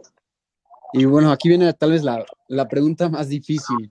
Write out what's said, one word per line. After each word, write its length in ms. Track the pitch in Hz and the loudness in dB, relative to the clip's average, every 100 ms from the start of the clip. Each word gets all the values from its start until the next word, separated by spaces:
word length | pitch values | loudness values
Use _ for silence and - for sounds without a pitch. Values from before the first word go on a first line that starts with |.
| - _ _ _ _ _ _ - - | -20 _ _ _ _ _ _ -20 -6
Y 120 | 131 | 0
bueno, 260 | 135 147 156 | 2 4 4
aquí 180 | 139 165 | 2 2
viene 240 | 175 175 | 4 2
tal 200 | 156 156 | 2 0
vez 100 | 165 | 0
la, 220 | 147 117 - - - | -2 -6 -8 -16 -10
la 180 | 131 131 | -6 -4
pregunta 420 | 143 151 160 175 | 0 0 0 -4
más 200 | 151 143 | -4 -6
difícil, 600 | 143 - 151 - 120 107 | -8 -4 -6 -4 -8 -6